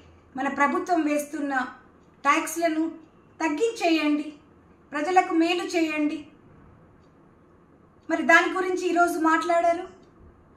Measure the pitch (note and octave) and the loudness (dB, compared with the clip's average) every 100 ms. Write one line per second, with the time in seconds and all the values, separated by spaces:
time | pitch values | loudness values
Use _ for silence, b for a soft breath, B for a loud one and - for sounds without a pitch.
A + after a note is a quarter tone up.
0 | - - - C4 C4+ C4+ C#4+ F4+ - E4+ | -20 -20 -16 -6 -4 0 0 0 0 0
1 | D4 D4 D4 D#4 C#4+ C4+ B3+ - - - | 0 -2 -4 -8 -4 -4 -6 -10 -20 -20
2 | - - C#4 D#4 D#4+ E4 E4 D#4 D#4+ - | -20 -6 0 0 0 -2 -2 0 -4 -6
3 | - - - - D#4+ D4+ A4+ A4+ F4 D#4 | -20 -20 -20 -6 -4 0 -2 0 0 2
4 | D4+ D4 - - - - - - - D4 | 2 0 -4 -14 -20 -20 -20 -20 -10 -6
5 | D4+ F#4 F#4 D#4+ E4 F4+ F4+ E4+ D#4+ D4+ | 2 2 2 2 2 0 -2 -2 -2 0
6 | D4+ D#4 - - - - - - - - | -2 -4 -14 -20 -20 -20 -20 -20 -20 -20
7 | - _ - _ _ _ _ - - _ | -20 _ -20 _ _ _ _ -20 -20 _
8 | - D#4+ D#4 E4+ E4+ F#4 F#4 F4+ F4+ E4 | -4 -2 4 4 4 -2 -2 -2 0 2
9 | F4 D4 D#4+ E4 F4 E4+ E4+ E4+ F#4 - | 2 2 2 2 2 2 2 0 -4 -16
10 | - - - - - | -20 -20 -20 -20 -20